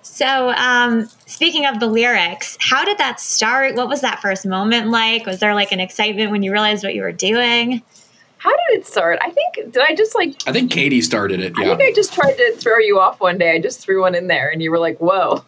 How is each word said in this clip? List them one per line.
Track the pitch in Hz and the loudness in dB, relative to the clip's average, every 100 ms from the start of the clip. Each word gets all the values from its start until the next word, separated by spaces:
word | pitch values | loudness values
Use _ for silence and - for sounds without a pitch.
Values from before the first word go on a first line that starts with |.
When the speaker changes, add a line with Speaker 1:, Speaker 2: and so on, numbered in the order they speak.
| - | -14
Speaker 1:
So, | - 262 269 247 | -4 0 2 0
um, | - 247 247 240 233 220 - - | 0 2 2 2 0 -2 -10 -16
speaking | - 320 311 | -2 -2 0
of | 285 226 | -2 0
the | 226 | 0
lyrics, | 220 240 240 175 185 - - | 2 2 2 0 -4 -10 -6
how | - 262 | 0 0
did | 359 415 | 0 0
that | 330 233 | -2 -4
start? | - - 220 254 269 | -6 -2 0 2 0
What | 226 247 | 0 -2
was | 277 | -2
that | 254 - | -2 -2
first | 202 190 | -4 -4
moment | 196 185 208 233 220 | -4 -2 0 0 0
like? | 233 226 226 | 0 2 0
Was | 220 190 | -4 -2
there, | 214 | 0
like, | 208 196 | 2 0
an | 185 | -2
excitement | 185 - 214 202 214 | -4 -2 -2 0 -2
when | 208 | 0
you | 196 | 0
realized | 208 214 214 | 0 0 0
what | 196 | -4
you | 208 | -6
were | 190 | -6
doing? | 170 185 226 240 233 233 247 _ - - _ _ _ | -4 0 0 2 0 0 -4 _ -20 -20 _ _ _
Speaker 2:
How | 370 | 0
did | 587 679 427 | 0 2 -2
it | - | -2
start? | 208 170 170 | -2 0 0
I | 294 | -2
think, | 339 698 - 233 | -2 -2 -6 -4
did | 247 | 0
I | 294 | 2
just, | 320 440 | 2 0
like, | 466 339 - - | 0 -4 -4 -4
Speaker 3:
I | |
think | 135 254 | -2 0
Katie | - 139 131 | 0 2 2
started | 113 113 98 92 | 2 -2 -2 -2
it, | 92 85 | -4 -2
Speaker 2:
I | |
Speaker 3:
yeah. | 98 480 | 0 2
Speaker 2:
think | 539 | 2
I | |
just | 415 403 | 2 0
tried | - 277 | 2 2
to | 262 233 220 | 4 0 0
throw | 240 226 | 0 2
you | 214 196 | 4 4
off | 185 - | 4 2
one | 185 175 | -2 2
day. | 170 | 2
I | 165 | 2
just | 185 - | -2 -6
threw | - 190 | -2 2
one | 185 | 2
in | 175 180 | 0 -2
there, | 156 139 | -2 -2
and | 160 | -2
you | 160 | 0
were | 160 | 0
like, | 165 160 | 0 0
"Whoa." | 170 190 156 143 | 0 2 0 -2